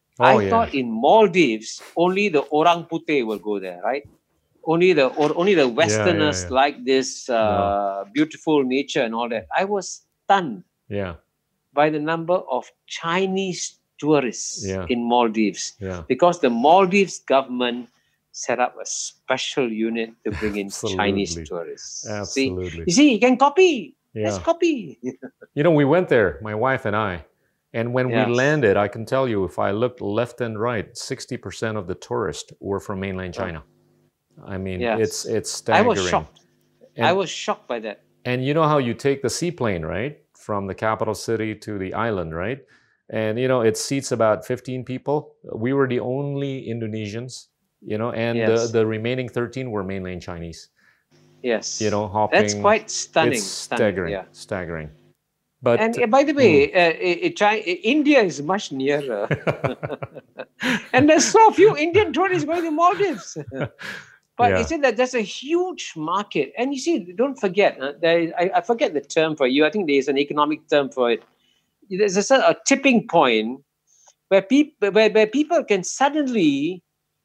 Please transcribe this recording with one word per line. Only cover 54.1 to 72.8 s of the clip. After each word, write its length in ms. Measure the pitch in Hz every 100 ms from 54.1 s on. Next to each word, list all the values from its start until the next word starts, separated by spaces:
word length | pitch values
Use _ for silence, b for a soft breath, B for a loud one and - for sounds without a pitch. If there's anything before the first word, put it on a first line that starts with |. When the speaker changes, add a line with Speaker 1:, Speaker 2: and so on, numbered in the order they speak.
Speaker 2:
yeah. 120 | 98 90
Speaker 1:
staggering. 580 | - - 98 85 82 78 - _ _ _ _ _ _
But 180 | 123 120
Speaker 2:
And, 160 | 226 233
uh, 40 | 233
by 180 | 262
the 100 | 302
way, 340 | 285 226 147 143
Speaker 1:
mm. 80 | 185
Speaker 2:
uh, 160 | 170 160 180
i-, 120 | 165 175
i-, 40 |
Chi-, 320 | - 208 214 170
i-, 80 | 175
India 360 | 220 302 285 277
is 220 | 190 139
much 280 | 147 202 -
nearer. 560 | 135 135 147 139 104 110
<laughs> 480 | 147 165 - - -
Speaker 1:
<laughs> 1120 | - 135 - 147 - 139 - - 254 220 -
Speaker 2:
And 160 | - 294
there's 160 | 311
so 260 | - 440 440
few 240 | - 427 294
Indian 360 | 330 359 339
tourists 320 | 277 381 359
going 200 | 285 349
to 60 | 330
Maldives. 680 | 302 349 370 392 208 - 156
<laughs> 260 | 143 135 147 - B B B B _ -
But 140 | 240
Speaker 1:
Yeah. 80 | 185
Speaker 2:
you 60 |
see 120 | - 320
that 180 | 269 214
there's 180 | 254
a 60 | 247
huge 720 | 190 - 269 339 359 285 -
market. 580 | 160 156 190 202 165 135 220
And 160 | 262
you 60 | 269
see, 180 | 339 302 175
don't 260 | 180 277 262
forget, 420 | 196 185 180 -
uh, 120 | 135 147
there 160 | 165 170
is, 140 | 165 175
I, 140 | 180 180
I 40 |
forget 300 | - 233 247
the 80 | 147
term 360 | - 160 156 151
for 100 | 127
you. 180 | 139
I 60 | 151
think 160 | 214 160
there's 220 | 139 135
an 100 | 139
economic 480 | 139 151 147 147 -
term 220 | 147 135
for 220 | 127 120
it. 100 | 113 - _ _ _ _ _ -
There's 280 | 185 208 185
a, 60 |
sort 160 | 190 269
of 160 | 170 - -
tipping 400 | 277